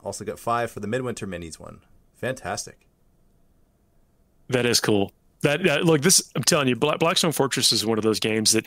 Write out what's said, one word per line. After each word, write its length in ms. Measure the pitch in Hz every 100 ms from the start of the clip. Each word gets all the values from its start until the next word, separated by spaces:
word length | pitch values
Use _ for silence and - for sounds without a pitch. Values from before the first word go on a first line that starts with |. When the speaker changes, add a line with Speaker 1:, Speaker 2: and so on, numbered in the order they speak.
Speaker 1:
also 200 | 101 98
got 160 | 104 85
five 320 | - 117 117
for 80 | -
the 80 | 104
Midwinter 400 | 123 123 113 101
Minis 320 | 87 85 -
one. 220 | 80 82 _ _ _ _
Fantastic. 720 | 113 135 87 101 - - _ _ _ _ _ _ _ _ _ _ _ _ _ _ _ _ _
Speaker 2:
That 160 | 123 120
is 140 | 110
cool. 320 | - 104 98 _ _ _
That, 220 | 151 147
that, 220 | 185 147 175
look, 160 | 156
this, 300 | 151 - - -
I'm 80 |
telling 240 | - 165 135
you, 80 | 117
Bla-, 220 | 147 -
Blackstone 340 | 165 180 175
Fortress 400 | 143 135 - 123
is 140 | 113 107
one 120 | 110
of 60 |
those 160 | 110 104
games 320 | 113 110 110
that 140 | 113